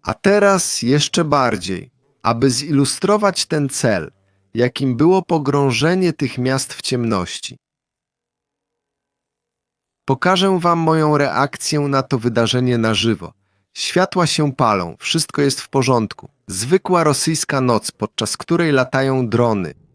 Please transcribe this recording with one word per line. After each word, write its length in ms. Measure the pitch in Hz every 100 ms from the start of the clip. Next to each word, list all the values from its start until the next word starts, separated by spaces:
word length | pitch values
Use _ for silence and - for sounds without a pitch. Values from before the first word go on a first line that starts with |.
A 120 | -
teraz 680 | - 190 208 202 190 - -
jeszcze 420 | 120 147 - -
bardziej, 680 | 160 143 123 107 87 90 - _ _ _
aby 260 | 110 117 135
zilustrować 960 | 120 147 139 135 - 190 208 202 180 -
ten 240 | 156 139
cel, 420 | - 120 95 76 _ _ _ _
jakim 420 | 113 123 - 135 120
było 260 | 160 185
pogrążenie 920 | 180 165 143 143 139 117 160 185 180
tych 240 | 156 135 -
miast 360 | 127 131 -
w 80 | -
ciemności. 760 | - 127 117 101 90 - - - _ _ _ _ _ _ _ _ _ _ _ _ _ _ _ _ _ _ _ _ _ _ _ _ -
Pokażę 540 | 135 180 185 196 185
wam 200 | 175 170
moją 380 | 160 160 151 147
reakcję 600 | 143 80 143 - - 151
na 240 | 143 139
to 160 | 131 131
wydarzenie 580 | 120 113 113 127 123 120
na 160 | 113
żywo. 400 | 104 113 101 85 _ _ _ _
Światła 540 | - - 180 185 180 165
się 260 | - 147
palą, 420 | 127 120 101 85 -
wszystko 420 | - 165 - -
jest 200 | 139 -
w 80 | -
porządku. 600 | 139 127 123 107 - - _ -
Zwykła 560 | 92 117 190 - 180
rosyjska 580 | 156 - - 156 - 143
noc, 300 | 127 113 -
podczas 460 | _ 107 - 110 -
której 340 | - 170 165
latają 580 | 139 127 135 135 131 120
drony. 440 | 113 120 107 82 69 _